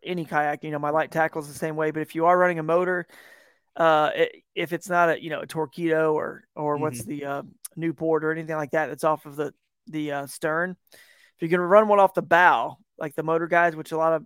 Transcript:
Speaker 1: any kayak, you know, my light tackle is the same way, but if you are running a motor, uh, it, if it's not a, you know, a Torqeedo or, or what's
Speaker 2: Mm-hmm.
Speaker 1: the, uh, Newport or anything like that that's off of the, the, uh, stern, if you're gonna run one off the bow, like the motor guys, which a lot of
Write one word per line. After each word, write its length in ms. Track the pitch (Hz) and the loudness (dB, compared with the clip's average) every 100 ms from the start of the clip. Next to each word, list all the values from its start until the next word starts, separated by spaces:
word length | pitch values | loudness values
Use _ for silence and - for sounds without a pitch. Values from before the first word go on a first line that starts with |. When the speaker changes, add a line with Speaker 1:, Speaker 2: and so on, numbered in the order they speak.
Speaker 1:
any 220 | - 180 151 | -8 -8 -4
kayak, 380 | 156 147 147 | -2 -2 -4
you 80 | 156 | -6
know, 80 | 147 | -6
my 100 | 147 | -2
light 200 | 156 143 | -2 -2
tackle 320 | 165 160 160 | -2 -2 -4
is 60 | 147 | -10
the 60 | |
same 240 | 143 160 156 | -8 -6 -4
way, 140 | 156 | -4
but 100 | 156 | -4
if 120 | 151 | -6
you 120 | 160 165 | 0 4
are 120 | 180 | 4
running 220 | 180 170 | 4 2
a 40 | |
motor, 440 | 156 170 180 180 170 - - - _ _ _ - | 0 0 0 -2 -6 -16 -20 -20 _ _ _ 0
uh, 340 | 165 156 151 | 4 4 2
it, 300 | - 165 - _ | 0 -2 -4 _
if 200 | - 170 | -8 -6
it's 160 | 165 - | -6 -2
not 200 | 175 170 | 2 2
a, 120 | 147 | 0
you 60 | 160 | -4
know, 100 | 147 | -8
a 80 | - | -8
Torqeedo 680 | 165 151 - 165 156 160 | -6 -8 -4 -2 2 2
or, 300 | 156 - - _ - | 0 -4 -10 _ -8
or 220 | 151 147 | -4 -2
what's 220 | 156 123 | -4 -6
Speaker 2:
Mm-hmm. 100 | 117 | -10
Speaker 1:
the, 160 | 147 139 | -10 -8
uh, 180 | 143 151 - - - | -8 -10 -18 -18 -6
Newport 480 | 165 147 160 156 156 | -6 -4 0 0 0
or 80 | |
anything 240 | 160 160 156 | -4 -6 -6
like 140 | 143 | -2
that 160 | 160 147 | -2 -2
that's 180 | 147 160 | -2 -2
off 200 | 151 151 | -2 -6
of 120 | 143 | -8
the, 160 | 147 - _ _ - | -8 -10 _ _ -12
the, 240 | 156 151 | -8 -6
uh, 160 | 143 139 | -6 -8
stern, 480 | - 160 160 180 180 _ | -6 -4 -2 -2 -6 _
if 500 | - _ _ _ - | -20 _ _ _ -8
you're 80 | 170 | 0
gonna 160 | 180 175 | 0 6
run 220 | 202 220 | 6 8
one 120 | 202 | 6
off 120 | 190 | 4
the 80 | - | 4
bow, 560 | 151 170 175 123 143 - _ - | 2 6 6 6 0 -8 _ -12
like 180 | 156 - | -10 -6
the 80 | |
motor 240 | 156 165 170 | -2 -2 2
guys, 280 | 170 170 156 | 2 2 0
which 180 | 151 | -6
a 40 | 160 | -2
lot 140 | 160 | 0
of 140 | 160 | 0